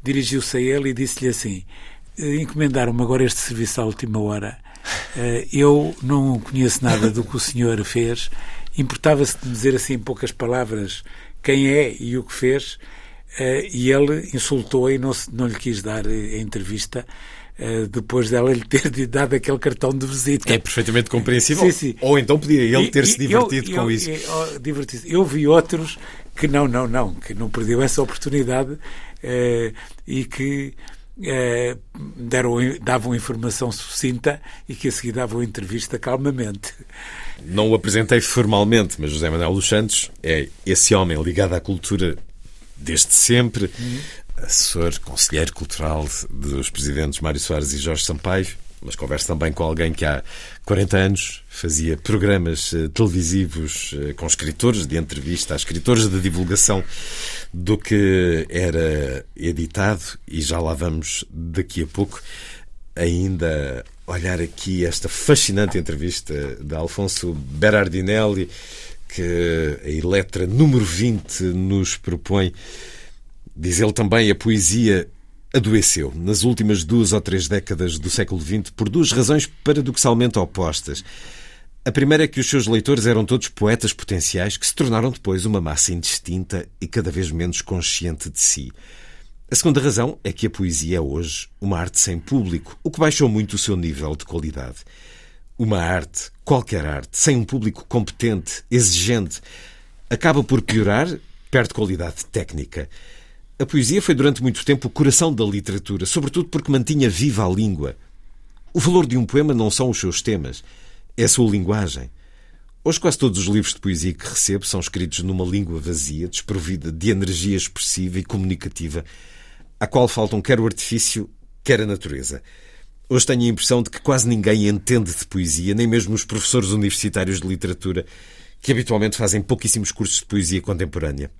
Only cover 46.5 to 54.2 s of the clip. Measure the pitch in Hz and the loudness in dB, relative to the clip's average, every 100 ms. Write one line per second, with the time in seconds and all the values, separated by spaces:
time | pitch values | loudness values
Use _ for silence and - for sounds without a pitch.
46.5 | 67 67 - 69 71 76 67 78 71 - | -4 -4 -4 -4 -2 -2 -2 -4 -4 -2
47.5 | 78 73 71 71 78 - 76 - 95 95 | -2 -2 -4 -4 -2 -2 -2 -2 0 -2
48.5 | - - - - - 71 73 - 80 80 | -6 -14 -14 -12 -8 -6 -4 -4 -2 -2
49.5 | 76 82 80 82 80 78 71 - - - | -2 -2 0 -2 0 -2 -2 -6 -12 -16
50.5 | - - 98 98 98 95 98 - - - | -16 -2 0 2 4 4 2 -2 -8 -16
51.5 | - 85 80 80 76 - 104 101 98 85 | -8 -4 -2 0 -2 0 2 4 2 2
52.5 | 80 - 85 80 78 110 90 82 95 90 | -2 -2 -2 -2 2 2 4 2 2 0
53.5 | 78 78 - - 71 73 71 | -2 -6 -6 -8 -6 -6 -6